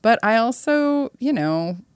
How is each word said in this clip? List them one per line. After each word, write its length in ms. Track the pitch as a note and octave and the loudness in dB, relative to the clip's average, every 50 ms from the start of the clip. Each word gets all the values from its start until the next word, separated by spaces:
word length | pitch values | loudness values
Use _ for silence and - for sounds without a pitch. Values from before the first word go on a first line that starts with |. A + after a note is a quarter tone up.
but 180 | - A3 A#3 - - | 4 4 2 4 2
I 120 | G#3 A3 | 2 2
also, 720 | A3+ A3+ A#3+ B3+ - - D4+ D4 D4 D4 C#4+ C#4+ C#4+ C#4 - - _ | 2 0 0 -2 -4 -2 0 0 2 2 0 0 0 -2 -4 -6 _
you 140 | B3 C#4+ D4 | -4 -2 -2
know 440 | F#3+ D3+ D#3 D#3+ E3 E3+ F3 F3+ F3 A3 _ _ | 0 0 0 -2 -2 -2 -4 -8 -10 -12 _ _